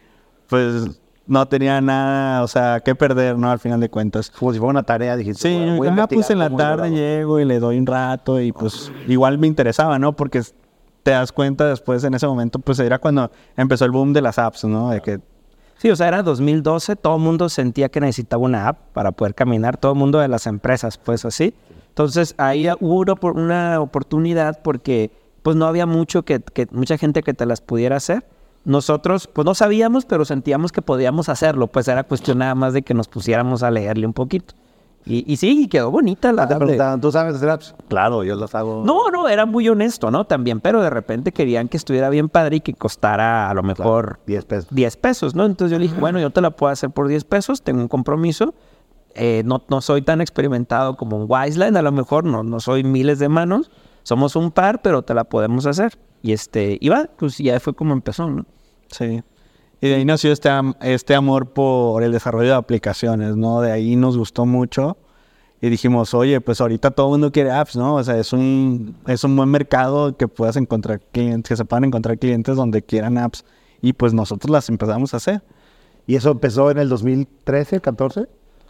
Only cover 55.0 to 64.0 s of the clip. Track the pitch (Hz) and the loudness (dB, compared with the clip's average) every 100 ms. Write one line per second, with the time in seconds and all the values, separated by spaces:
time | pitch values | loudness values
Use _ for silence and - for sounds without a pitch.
55 | - 117 113 117 107 123 143 156 220 - | 0 -2 0 0 0 0 0 0 -2 -4
56 | _ _ 113 107 - 113 101 98 143 240 | _ _ -2 -2 -2 -2 -2 0 2 2
57 | 311 - 147 131 135 123 - - 156 135 | 0 -4 -6 -2 0 0 -2 -4 -2 -2
58 | - - 165 139 - _ _ _ _ - | -4 -6 -6 -6 -10 _ _ _ _ -8
59 | 117 113 - _ _ _ _ _ 139 135 | -6 -6 -10 _ _ _ _ _ 0 2
60 | 135 156 151 147 143 139 135 - 127 127 | 2 2 2 2 2 2 0 -2 -2 -2
61 | - 139 139 135 127 139 135 127 120 113 | 2 2 4 0 0 0 2 2 2 2
62 | 117 117 123 113 123 131 117 117 104 98 | 0 0 -2 0 2 2 2 -2 -2 -2
63 | 117 110 107 107 110 120 120 110 113 123 | -2 0 0 0 0 0 0 0 2 2